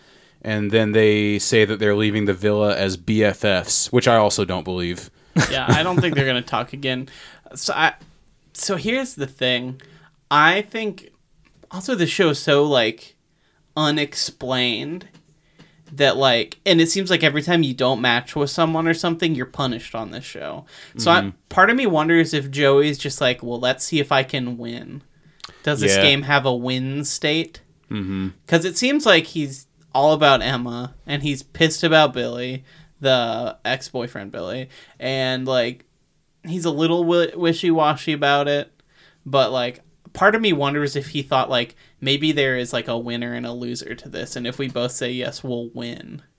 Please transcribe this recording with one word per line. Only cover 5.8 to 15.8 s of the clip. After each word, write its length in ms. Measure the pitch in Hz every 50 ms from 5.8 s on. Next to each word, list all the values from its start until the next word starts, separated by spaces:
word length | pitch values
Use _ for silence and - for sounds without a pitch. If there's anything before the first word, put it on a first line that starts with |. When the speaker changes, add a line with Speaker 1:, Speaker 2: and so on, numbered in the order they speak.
| 160
Speaker 2:
don't 180 | 185 180 -
think 140 | 180 170 139
they're 100 | 139 135
gonna 160 | 131 127 123
talk 320 | 123 - - 110 120 - -
again. 340 | 139 135 131 127 127 135 - - - - - - - _ - 123
So 180 | - - - -
I, 200 | - 160 151 - - - - _ _ _ _ _ _ _ _ _
so 220 | - - - 190
here's 380 | 160 135 220 247 269 262 254 -
the 120 | 151 139
thing. 520 | 135 - _ 131 127 127 120 127 127 131 131 - - - - _ _ _ _ _ _
I 320 | 143 147 156 165 180 202 208
think 480 | - - 226 220 208 196 - - - _ _ _ _ _ _ _ _ _ _ - _
also 240 | - 190 185 262 254
the 100 | 180 165
show 220 | - - - 185 156
is 80 | 139 -
so, 260 | - 160 143 143 147
like, 500 | 151 139 123 113 110 110 - - - _ _ _ _ _ _ _ _ _ _ _ _ _
unexplained 1300 | 151 156 147 151 151 143 143 - - - - - _ - 107 127 127 123 123 113 107 139 147 170 185 - - - - _ _ _ _ _ _ _ _ - _ _ _